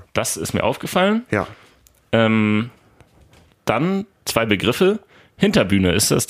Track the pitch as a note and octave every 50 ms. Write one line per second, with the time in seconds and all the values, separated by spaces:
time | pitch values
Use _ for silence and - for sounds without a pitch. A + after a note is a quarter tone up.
0 | - _ _ G#2+ A2 - - - E2 - - - - A2 C3+ - - - - F#3
1 | F#3 G3+ G#3+ A3+ A#3+ - - G#2 - - A2 - - - _ _ _ _ _ _
2 | _ _ - A2+ A2+ A2 A2 A2 G#2+ G#2+ G#2+ G#2+ A2+ B2 - _ _ _ _ _
3 | - _ _ _ - _ _ - _ _ _ _ _ - G#2+ A#2+ D3+ F3+ G3 G3
4 | F#3+ - _ _ _ - - A#2 A2+ A2 G#2 F#2 - - B2 - F#3+ F#3 G#3+ G#3+
5 | - _ _ - - _ _ - - G#3 - F#3+ A2 F2+ G2+ G2 F#2 F2+ E2 G2+
6 | - - C#3+ - -